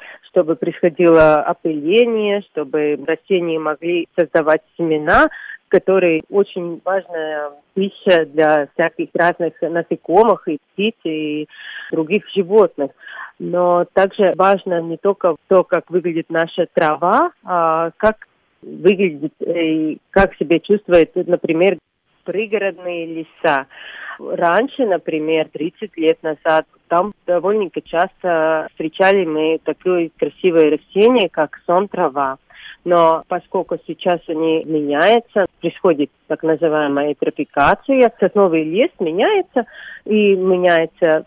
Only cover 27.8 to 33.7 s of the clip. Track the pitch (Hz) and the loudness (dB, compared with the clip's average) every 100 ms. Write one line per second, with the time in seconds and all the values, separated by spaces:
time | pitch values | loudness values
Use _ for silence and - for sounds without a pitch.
27.8 | - 170 190 _ 180 165 160 160 - - | -6 -2 -4 _ -4 -2 0 -2 -4 -8
28.8 | 160 - 190 196 165 156 156 160 - 151 | -6 0 2 2 0 -2 -2 -2 -4 -4
29.8 | 185 180 165 - 147 - 180 165 156 151 | -2 -2 -2 -4 -6 -2 0 4 4 2
30.8 | _ 190 226 254 180 - 147 - - 175 | _ 2 4 4 0 -2 -4 -4 -2 0
31.8 | 202 - 160 139 135 135 _ - - - | 0 -2 -2 -2 -4 -6 _ -20 -20 -10
32.8 | 175 175 165 160 - - - 190 165 | 0 4 4 2 -2 -8 -6 -6 -6